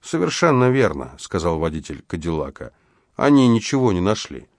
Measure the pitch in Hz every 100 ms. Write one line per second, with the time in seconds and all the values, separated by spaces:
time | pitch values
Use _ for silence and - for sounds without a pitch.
0 | - 165 175 - 170 131 123 131 110 73
1 | 64 - - 92 85 80 82 78 - -
2 | - 87 80 80 69 - 58 _ _ _
3 | _ - 139 143 127 117 - 139 127 90
4 | 92 107 - 67 -